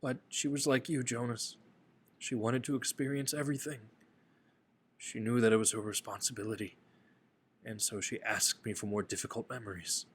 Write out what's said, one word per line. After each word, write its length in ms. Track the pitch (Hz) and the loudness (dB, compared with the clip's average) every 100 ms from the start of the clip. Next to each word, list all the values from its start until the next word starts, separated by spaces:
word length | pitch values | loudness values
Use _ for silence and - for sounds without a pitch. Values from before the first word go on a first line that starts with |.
But 180 | 135 127 - | -2 -4 -4
she 200 | - 147 | -4 -2
was 180 | 143 143 | 0 4
like 220 | 131 127 | 4 4
you, 140 | 156 | -2
Jonas. 540 | 123 117 123 113 - - - - _ _ _ _ | 0 0 -2 -2 -6 -10 -20 -20 _ _ _ _
She 160 | - | -4
wanted 300 | 127 110 127 | 0 2 2
to 120 | 123 135 | 2 -2
experience 580 | - - 139 139 139 | -2 -2 -2 0 -2
everything. 440 | 147 143 139 151 139 110 - - _ _ _ _ _ _ _ _ _ | -2 0 -2 -2 -8 -12 -20 -20 _ _ _ _ _ _ _ _ _
She 240 | - 120 | -10 -4
knew 200 | 110 120 | 2 6
that 120 | 113 | 8
it 40 | 110 | 8
was 160 | 110 | 6
her 80 | 113 | 2
responsibility, 960 | 107 101 - 98 - 117 104 107 101 - _ _ _ _ _ _ _ _ | -2 -4 -4 -4 -4 -2 -4 -4 -6 -8 _ _ _ _ _ _ _ _
and 160 | - 110 | -12 -4
so 200 | - 104 | -2 -2
she 200 | - 117 | -4 -4
asked 420 | 110 104 - - | -2 2 2 0
me 80 | - | -4
for 140 | 101 107 | -4 -2
more 160 | 104 | -2
difficult 460 | 98 98 - - 110 | -2 -2 -4 -6 -6
memories. 580 | 127 107 92 82 - - | -8 -8 -10 -4 -4 -4